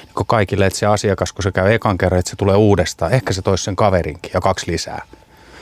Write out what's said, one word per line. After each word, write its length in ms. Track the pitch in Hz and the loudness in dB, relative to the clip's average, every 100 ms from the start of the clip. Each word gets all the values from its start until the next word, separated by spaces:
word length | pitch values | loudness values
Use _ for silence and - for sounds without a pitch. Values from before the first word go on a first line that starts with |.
| - | -8
niinku 180 | - 101 | -4 0
kaikille, 380 | 117 98 98 95 | 0 2 0 0
et 100 | - | 0
se 100 | 104 | 0
asiakas, 480 | 104 107 95 90 | 0 0 -2 -2
kun 100 | - | -2
se 80 | 95 | -2
käy 220 | 92 92 | 2 2
ekan 240 | 113 110 95 | 2 0 0
kerran, 220 | 92 90 | 2 0
et 80 | - | -2
se 80 | - | -2
tulee 200 | 101 98 | 2 4
uudestaan. 580 | 107 98 90 - 165 | 4 4 0 -4 0
Ehkä 200 | 131 - | 0 0
se 80 | 95 | -2
toisi 220 | 101 95 | -2 -2
sen 120 | - 95 | -2 0
kaverinkin 560 | 107 95 80 73 - | 2 2 -2 -8 -6
ja 80 | 92 | -2
kaksi 300 | 98 92 - | 0 -2 -4
lisää. 300 | 82 - 78 - - _ - - - | -6 -6 -12 -14 -20 _ -20 -20 -20